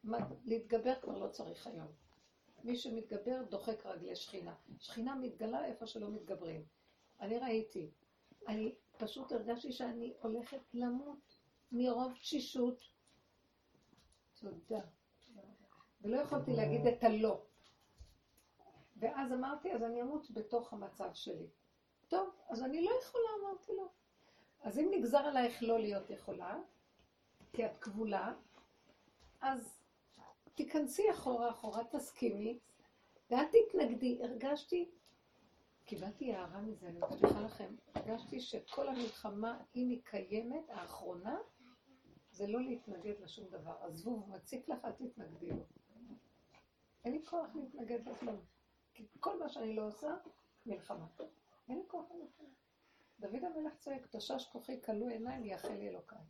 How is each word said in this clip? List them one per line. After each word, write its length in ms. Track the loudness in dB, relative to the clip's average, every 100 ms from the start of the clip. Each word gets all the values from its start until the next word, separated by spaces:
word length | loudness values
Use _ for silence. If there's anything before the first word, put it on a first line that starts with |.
מה, 140 | -2 -2 -2 -6
להתגבר 500 | 0 0 4 4 6 2
כבר 180 | 0 -4
לא 100 | -4
צריך 380 | -6 -8 -8 -10
היום. 260 | -10 -12 -14 -20 -20 _ _ _ -10
מי 120 | -2 -2
שמתגבר 680 | 0 -4 -2 -2 0 0
דוחק 440 | 0 -2 -2 -4 -4
רגלי 300 | -8 -6 -8
שכינה. 380 | -8 -8 -8 -12 -16 -16
שכינה 360 | -10 -4 -2
מתגלה 500 | 0 -4 -2 -2 0
איפה 220 | -2 -4 -6
שלא 240 | -6 -4
מתגברים. 540 | -6 -6 -6 -4 -6 -10 _ _ _ _ -8
אני 180 | -2 0
ראיתי, 520 | 2 2 2 -6 -6 -10 _ _ _ -12 -2
אני 260 | 0 0 -2 _ -6
פשוט 340 | -4 -4 -2
הרגשתי 400 | -2 0 -2 -2
שאני 420 | -4 -4 -2 -6 -4
הולכת 400 | -2 -2 -4 -8 -6
למות 600 | 0 0 0 -4 -12 _ -20 _ _ _
מרוב 400 | 2 4 4 0
תשישות. 720 | -2 -2 -2 0 4 4 2 -10 _ _ _ _ _ _ _ _ _ _ -20 -20 _ _ -12
תודה. 400 | -10 -10 -4 -4 -4 _ _ _ -20 -20 -20 -20 -20 -20 -20 _
ולא 160 | 0 2
יכולתי 360 | 2 0 2
להגיד 340 | 4 4 6 6
את 180 | 8
הלא. 380 | 6 8 4 2 -4 _ -20 _ _ -20 -20 -20 _ _ _ _ -20 -20 -20 -2
ואז 360 | 0 2 0
אמרתי, 400 | 0 0 -2 0
"אז 100 | 0
אני 200 | 0 0
אמות 280 | 0 -2 -4
בתוך 420 | -8 0 0 0
המצב 380 | -8 -8 -6 -6
שלי." 320 | -6 -8 -6 -8 _ _ _ _ _ _
"טוב, 200 | 2 2 -4 -6
אז 140 | -2
אני 220 | 0 2
לא 60 | 4 4
יכולה", 260 | 4 2 2 2
אמרתי 300 | -4 -6 -4
לו. 160 | -2 -4 _ _ _ -20 -20 -20 _
אז 160 | -2 4
אם 120 | 4
נגזר 260 | 4 8 6
עלייך 440 | 8 6 4 4
לא 160 | 4 4
להיות 320 | 4 0 -4
יכולה, 480 | -10 -8 -6 -6 -6 -8 _ _ _ _ _ _ _ -6
כי 140 | 0 0
את 100 | -2
כבולה, 540 | -6 -2 0 2 0 -4 -14 -20 -20 _ -20 -20 -20 _ -20 0
אז 420 | 2 2 -2 -16 _ _ _ -20 -20 -20 -16
תיכנסי 560 | -4 2 2 2 4 4
אחורה, 400 | 6 2 2 2
אחורה, 340 | 0 -4 -2
תסכימי, 720 | -2 -2 -4 0 0 2 -2 -4 -10 -20 -20 _ _ -20 _
ואל 140 | 2
תתנגדי. 760 | 10 10 10 6 4 4 2 2
הרגשתי, 680 | 0 -2 0 0 2 0 0 -6 -20 _ _ _ -20 _ _ _
קיבלתי 500 | -10 -6 -6 -4 -2
הערה 260 | 0 -2 -4
מזה, 280 | -6 -6 -8
אני 100 | -2
מבטיחה 420 | 0 8 8 8
לכם, 340 | 0 -6 -10 -10 -10
הרגשתי 460 | -8 -4 -4 -4 -6
שכל 480 | -4 -6 -4 -2 0
המלחמה, 680 | 0 -2 -4 -6 -2 -2 -4 -6 0
אם 120 | 2
היא 120 | 0
קיימת, 680 | -2 -6 -2 -2 0 -4 -6
האחרונה, 680 | -10 -8 -8 -8 -6 -4 -4 -6 _ -20 -20 _ -20 -20 -20 _
זה 160 | -6 0
לא 140 | 0
להתנגד 600 | 0 -4 -6 -8 -6 -6
לשום 280 | -10 -14 -12
דבר. 240 | -10 -10 -8
עזבו, 300 | -8 -6 -2
הוא 180 | -2 -4
מציק 400 | -12 -8 -10 -6
לך, 160 | -4
אל 80 | -4
תתנגדי 580 | -6 -8 -10 -14 -10 -4
לו. 140 | -4 -6 -18 _ -20 -18 -18 _ _ _ -20 _ _ _ _
אין 80 | -4
לי 140 | -4 -2
כוח 280 | -4 -2
להתנגד 540 | -6 -8 -8 -4 -4 -4
לכלום. 320 | -6 -4 -6 -10 _ _ _ _
כי 120 | -20 -20 -4
כל 180 | -2 0
מה 100 | -4
שאני 280 | -4 -2 0
לא 100 | -2
עושה, 280 | -2 -4 -4 -8 -20 _ _ -8
מלחמה. 400 | -6 -6 -10 -10 -10 -12 -12 _ -20 -6
אין 100 | -6
לי 60 | -4
כוח 160 | -6 -8
למלחמה. 380 | -12 -14 -16 -20 -20 _ _ _ _ _ _
דוד 260 | -4 -2
המלך 320 | -2 -2 -4 -4
צועק, 300 | -6 -6 -6
"תשש 380 | -8 -2 -2 -2
כוחי, 300 | -10 -6 -6
כלו 260 | 0 0 0
עיניי, 300 | -2 -4 -4
מייחל 340 | -4 -4 -4
לי 160 | -4 -6
אלוקיי. 300 | -6 -10 -16 -18